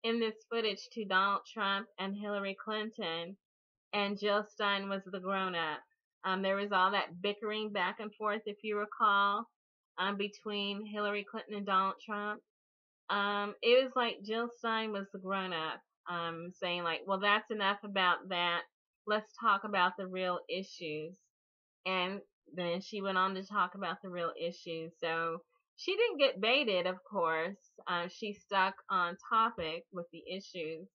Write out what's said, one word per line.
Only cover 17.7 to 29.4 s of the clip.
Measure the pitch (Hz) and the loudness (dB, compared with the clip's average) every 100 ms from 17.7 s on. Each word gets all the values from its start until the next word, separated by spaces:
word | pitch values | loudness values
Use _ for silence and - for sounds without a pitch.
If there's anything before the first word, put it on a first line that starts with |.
| 202 | 0
about | 214 196 185 175 185 | -2 2 4 4 0
that. | 180 175 170 - _ _ _ - | 0 2 0 -4 _ _ _ 0
Let's | 214 208 - | 0 0 -2
talk | 233 196 | 2 2
about | 214 202 180 190 | 2 4 2 2
the | 185 | -6
real | 185 185 180 - | -2 0 0 -2
issues." | 175 190 - 165 151 156 185 _ _ _ _ _ _ 185 | -6 -6 -10 -6 -6 -8 -12 _ _ _ _ _ _ -2
And | 185 180 196 - _ - | 0 0 -4 -10 _ -14
then | 165 175 175 | -4 -2 -2
she | 190 214 | -4 -4
went | 196 190 | 0 2
on | 190 | 2
to | 190 | 0
talk | 196 208 180 | -4 0 0
about | 196 185 180 | -2 -6 -6
the | 190 | -6
real | 175 170 - | -2 -2 -2
issues. | 170 185 - 165 160 - | -6 -6 -8 -8 -8 -6
So | 165 165 165 165 - _ _ _ | -2 0 -2 -4 -10 _ _ _
she | - 392 | -4 2
didn't | 466 330 | 2 4
get | 269 190 | 2 4
baited, | 214 262 254 185 180 | 2 2 4 2 2
of | 185 | -2
course. | - 202 165 160 170 202 _ - - | -4 0 2 2 -2 -6 _ -14 -2
Uh, | 175 175 | -2 -2
she | - 214 | -6 -8
stuck | 202 _ 196 190 - - | -8 _ 4 4 2 -2
on | 190 175 180 - | 2 2 -2 2
topic | 226 | 4